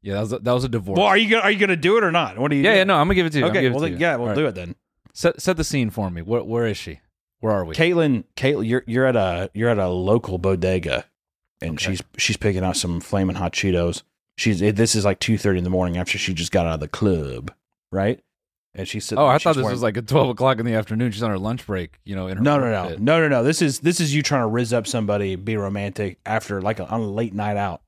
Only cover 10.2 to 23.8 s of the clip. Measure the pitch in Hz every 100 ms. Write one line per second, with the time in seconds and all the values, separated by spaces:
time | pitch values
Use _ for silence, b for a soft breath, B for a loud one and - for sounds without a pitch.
10.2 | - 92 95 95 92 92 82 62 - _
11.2 | _ _ _ _ 82 76 - 95 - -
12.2 | - 104 107 95 92 85 90 85 - 101
13.2 | 92 87 87 - 98 90 85 82 _ _
14.2 | _ - 117 95 104 104 113 110 101 95
15.2 | - 110 104 92 90 92 90 87 87 101
16.2 | - 85 85 95 85 80 76 - 107 87
17.2 | 71 60 65 _ _ _ _ 95 101 127
18.2 | _ _ _ _ _ - 92 107 - 113
19.2 | 143 127 170 147 120 120 117 104 110 143
20.2 | 123 113 131 120 117 110 107 110 123 101
21.2 | 113 95 101 123 - 95 85 _ - 98
22.2 | 92 98 131 147 123 107 90 85 113 165
23.2 | 156 131 123 160 160 127